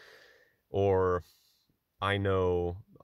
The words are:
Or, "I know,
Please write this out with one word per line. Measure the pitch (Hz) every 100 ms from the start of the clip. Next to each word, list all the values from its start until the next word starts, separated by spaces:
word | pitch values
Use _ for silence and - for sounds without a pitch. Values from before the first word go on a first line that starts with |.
| - - - - _ _ _
Or, | 98 101 95 92 90 - _ _ _ _ _ _ -
"I | 98 101
know, | 98 95 90 87 87 87 - -